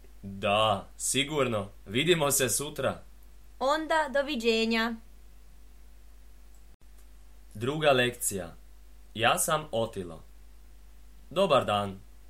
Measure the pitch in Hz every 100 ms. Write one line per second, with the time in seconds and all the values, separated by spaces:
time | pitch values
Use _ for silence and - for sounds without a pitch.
0 | - - 98 98 101 104 107 98 - -
1 | - 127 143 151 123 107 98 - - 110
2 | 160 170 143 135 127 - 147 151 123 90
3 | - - - - - - 262 311 311 320
4 | 294 269 277 277 233 226 226 226 226 226
5 | - - - - - - - - - -
6 | - - - - - - - - - -
7 | - - - - - 107 120 156 151 131
8 | 120 - - 98 85 - - - - -
9 | - 107 117 170 175 156 151 113 113 98
10 | 87 80 - - - - - - - -
11 | - - - 156 190 131 104 101 101 95
12 | - - -